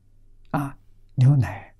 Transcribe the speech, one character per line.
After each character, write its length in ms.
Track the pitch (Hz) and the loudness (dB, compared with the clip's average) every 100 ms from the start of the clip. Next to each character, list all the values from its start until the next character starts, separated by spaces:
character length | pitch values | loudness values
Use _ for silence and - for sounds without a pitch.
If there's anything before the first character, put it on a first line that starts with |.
| _ _ - - - | _ _ -20 -20 -10
啊， 240 | 156 139 - - - - | -8 -8 -12 -20 -20 -10
牛 220 | - 127 143 | 0 2 2
奶 380 | 98 - - | 0 -8 -18